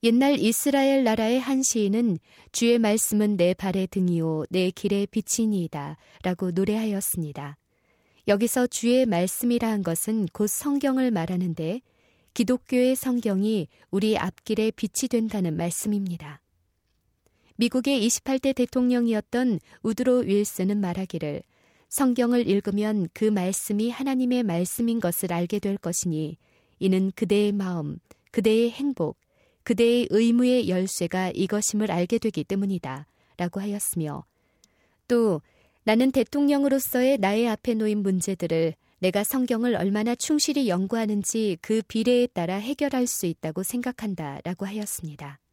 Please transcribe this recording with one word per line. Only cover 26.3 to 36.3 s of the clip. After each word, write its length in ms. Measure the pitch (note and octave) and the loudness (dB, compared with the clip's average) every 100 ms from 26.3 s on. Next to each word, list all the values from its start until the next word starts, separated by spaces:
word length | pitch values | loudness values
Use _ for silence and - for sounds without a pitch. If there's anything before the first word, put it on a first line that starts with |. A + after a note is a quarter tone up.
| E3 _ _ _ _ | -8 _ _ _ _
이는 340 | F#3+ F#3 F#3+ - | 0 2 0 -2
그대의 360 | F#3+ G#3 G#3 | -2 0 0
마음, 480 | G3+ F#3 F3 D3 D3 _ - _ | 0 -2 -4 -6 -8 _ -20 _
그대의 400 | - G#3+ A3 A#3 | -2 2 2 2
행복, 460 | A#3 C#4+ C4 D#3 - _ _ _ _ | 0 -4 -2 -4 -6 _ _ _ _
그대의 440 | - G#3+ A#3 A#3+ A#3+ | -4 2 4 4 2
의무의 600 | G#3 A#3 A#3 B3 B3 G#3+ | 2 4 4 4 2 2
열쇠가 640 | F#3 F#3+ - F3 F#3 F#3 - | 0 -2 -4 -4 -2 -2 -2
이것임을 560 | F#3+ G#3 G#3 G#3 G#3+ | -2 0 -2 -2 0
알게 280 | F3 F3 A#3 | 0 0 0
되기 260 | A3+ D#3+ D3 | 0 -4 -4
때문이다"라고 1120 | F#3+ G3 F#3 C#3 C3 D3 _ _ - F3 G3 | -2 -2 -4 -6 -10 -14 _ _ -6 -4 -4
하였으며 640 | G3+ G3+ - F3 D3+ C#3+ - _ _ _ _ _ _ _ _ | -6 -6 -4 -4 -4 -6 -12 _ _ _ _ _ _ _ _
또 320 | B3 A3 D#3+ _ _ _ _ | 2 2 0 _ _ _ _
"나는 300 | - A3 C4 | 0 4 4
대통령으로서의 1040 | C4 A3 | 2 0